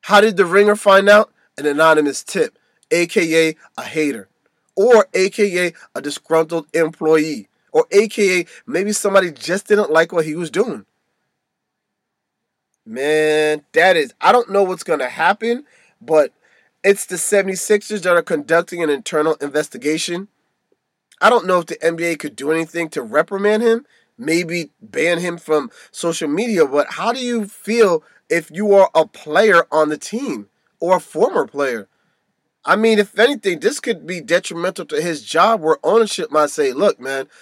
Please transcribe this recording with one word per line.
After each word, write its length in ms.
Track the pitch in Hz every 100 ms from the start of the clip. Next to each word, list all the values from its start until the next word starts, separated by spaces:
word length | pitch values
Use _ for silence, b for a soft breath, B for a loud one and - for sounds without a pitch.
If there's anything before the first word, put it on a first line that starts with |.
How 200 | - 202
did 160 | 220 180
the 80 | 170
Ringer 300 | 190 208 208
find 340 | 202 196 196
out? 200 | 208 220 _ _ -
An 80 | 147
anonymous 560 | 143 160 156 147 131
tip, 360 | - 190 151 _ _ _ _
A 160 | 170 170
K 440 | - 165 160 160
A 60 | 156 b -
a 60 |
hater, 460 | - 160 151 117 - _ _ _ _
or 340 | - 220 226 196
A 160 | 185 185
K 380 | - 202 180 175
A 60 | 165 B
a 60 | -
disgruntled 680 | 139 143 _ 160 160 170 151
employee, 760 | 165 156 - 156 160 156 143 - _ _
or 140 | 151 -
A 160 | 196 214
K 340 | - 202 180
A 60 | 170 B -
maybe 260 | 151 202
somebody 400 | 208 202 196 180
just 340 | 139 - 185 -
didn't 240 | 208 170
like 220 | 160 170
what 120 | 175
he 120 | 156 156
was 140 | 165
doing. 360 | 175 240 127 - _ _ _ _ _ _ _ _ _ _ _ _ _ _ _ _ _ _ _ -
Man, 760 | 117 143 156 156 151 151 151 _
that 240 | 160 180 175
is, 180 | 131 _
I 100 | 170
don't 200 | 240 233
know 120 | 196
what's 220 | 190 180
gonna 240 | - 151 127
happen, 580 | - 165 208 226 247 294 b b b
but 320 | - 156 135 _ _ _ _ _
it's 240 | 196 202 -
the 120 | 175
seventy-sixers 840 | - 208 190 185 - 208 - 214
that 140 | 175 175
are 60 |
conducting 600 | 156 165 147 165 170 175
an 80 | 160
internal 440 | 143 - 160 156 151
investigation. 920 | 147 143 151 - 139 156 - 175 202 _ _ _ _ _ _ _ _ _
I 100 | 208
don't 160 | 240 180
know 120 | 180
if 80 | 170
the 160 | 165
N 120 | 160 165
B 80 |
A 120 | 170 156
could 200 | 151 113
do 160 | 139
anything 360 | 160 160 170 160
to 120 | 160
reprimand 600 | 117 135 165 196 202 214
him, 240 | 233 226 - _ _ _
maybe 540 | 156 165 170 175 160 _
ban 380 | 107 - 165 170
him 180 | 180 170
from 340 | - 156 127 B B
social 380 | - - - 156
media, 380 | 156 240 202 143
but 260 | 139 143
how 200 | - 196
do 80 | 247
you 260 | 247 240 202
feel 580 | - - 233 208 165 b b _
if 220 | 165 160
you 240 | 160 214
are 160 | 196 190
a 120 | 160 160
player 600 | - - 151 147 175 165
on 160 | 156 151
the 100 | 151
team 500 | - 220 277 123 101 _ _ _
or 180 | 170 180
a 40 |
former 460 | - 226 226 339 131
player? 420 | 143 139 117 101 _ _ _ _ _ _ _ 139
I 100 | 190
mean, 220 | 226 214
if 200 | 202 -
anything, 420 | 240 277 196 165
this 200 | 180 285
could 260 | - 185 151
be 160 | 180
detrimental 640 | 127 170 - 170 180 180 -
to 160 | 151
his 200 | 170 151
job 380 | 107 127 127 -
where 180 | 156 156
ownership 480 | - 220 214 - 165
might 200 | 151 147
say, 220 | - 139
"Look, 260 | 127 196 139
man, 300 | 127 139 135 b